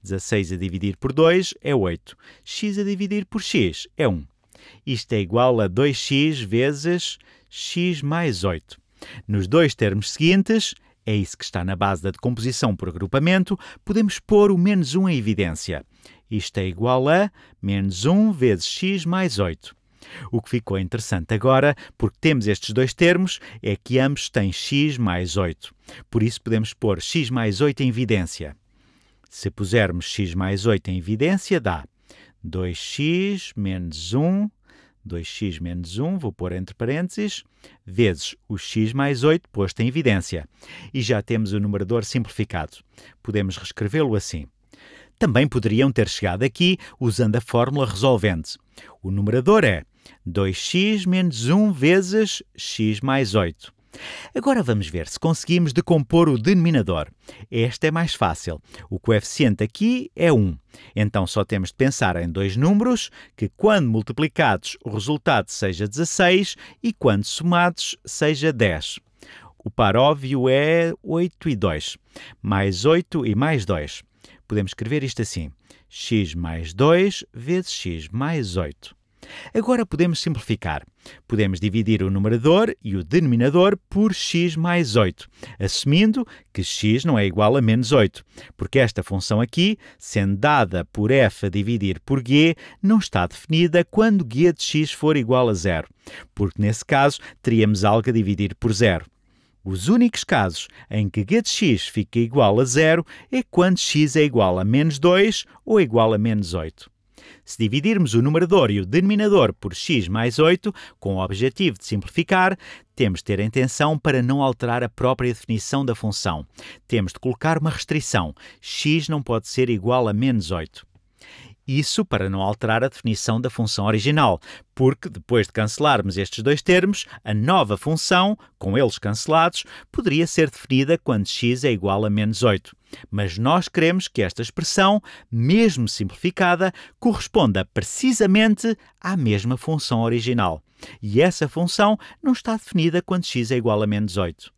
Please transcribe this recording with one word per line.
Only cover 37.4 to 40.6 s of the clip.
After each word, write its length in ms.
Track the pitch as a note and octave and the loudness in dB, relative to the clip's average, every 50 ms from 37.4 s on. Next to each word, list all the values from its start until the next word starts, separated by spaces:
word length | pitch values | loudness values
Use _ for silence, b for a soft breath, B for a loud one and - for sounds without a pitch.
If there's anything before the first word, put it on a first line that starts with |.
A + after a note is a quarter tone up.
| - b b b b b b b b | -16 b b b b b b b b
vezes 520 | - F#2 G2 A#2+ G#2 F2 C#2+ - - - _ _ _ | -10 0 2 2 2 2 -2 -8 -12 -12 _ _ _
o 80 | G#2+ | -10
x 380 | F#2+ - - - A2 A2 A2 A#2 | -10 -8 -6 -2 -2 -2 0 0
mais 300 | C#3 C#3 C#3+ C#3 A#2+ B2 | -2 -2 -2 -2 0 2
oito 220 | D3+ D#3+ F3 _ - | 2 2 2 _ -8
posto 300 | _ G2+ G2 F#2 - - | _ -4 -4 -4 -2 -2
em 80 | A2+ B2+ | -2 -2
evidência. 600 | B2+ D#3+ D3+ B2 G#2 F#2+ E2 - - E2 D2 - B B | -2 0 2 2 2 2 0 -4 -8 -10 -10 -12 B B